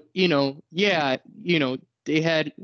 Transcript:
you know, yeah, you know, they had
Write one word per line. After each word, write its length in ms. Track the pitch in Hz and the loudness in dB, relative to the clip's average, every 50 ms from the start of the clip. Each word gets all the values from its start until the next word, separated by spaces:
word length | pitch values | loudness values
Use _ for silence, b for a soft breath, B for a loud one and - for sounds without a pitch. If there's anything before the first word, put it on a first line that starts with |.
| - _ - | -2 _ -2
you 140 | 180 185 175 | 0 2 2
know, 340 | 156 139 139 139 139 151 - _ | 2 2 0 0 -4 -8 -16 _
yeah, 460 | 156 170 202 202 185 160 147 135 131 - _ - - - | -4 -2 0 0 0 0 0 0 -2 -4 _ -12 -20 -8
you 160 | - 175 175 160 | -2 0 0 2
know, 180 | 139 127 127 131 - _ _ _ - | 0 0 -4 -6 -10 _ _ _ -4
they 160 | - 151 165 | -2 0 0
had 320 | 160 165 165 156 151 151 - - | 2 2 0 0 -2 -4 -8 -16